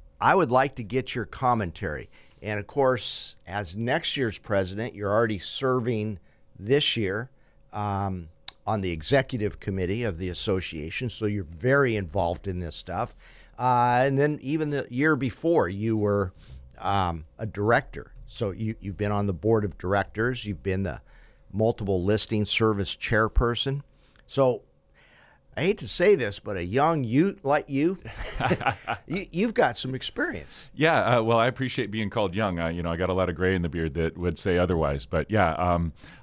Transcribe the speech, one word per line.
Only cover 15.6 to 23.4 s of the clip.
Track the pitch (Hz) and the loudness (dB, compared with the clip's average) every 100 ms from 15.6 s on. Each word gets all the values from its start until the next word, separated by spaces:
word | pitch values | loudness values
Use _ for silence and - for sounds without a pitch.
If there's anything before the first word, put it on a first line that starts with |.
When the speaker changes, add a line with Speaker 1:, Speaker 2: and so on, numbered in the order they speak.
| 90 | 2
Speaker 1:
you | 98 110 110 | 0 -2 0
were, | 104 101 95 - - - - - | 2 2 0 -6 -18 -18 -20 -8
um, | 95 98 90 82 78 - | -2 0 0 -2 -10 -10
a | 107 | -8
director. | 98 104 123 - - - - - | -2 2 2 2 -10 -14 -18 -16
So | - 104 | -6 -4
you, | 90 110 110 | -2 -6 -6
you've | 98 90 | -8 -2
been | 104 | 0
on | 104 101 | 2 0
the | |
board | 85 107 113 101 | 0 2 2 2
of | - | -6
directors. | 90 101 - 104 120 123 104 | 0 0 0 -2 -2 -2 -6
You've | 87 | -6
been | 98 95 | -2 -2
the | 95 60 - - - - - | -2 -6 -14 -20 -20 -20 -10
multiple | 98 113 117 101 92 | 0 0 0 0 0
listing | 92 107 - 107 101 | 2 2 2 -2 0
service | - 110 101 95 - | 2 2 2 -2 -6
chairperson. | - 110 110 - | 0 2 4 2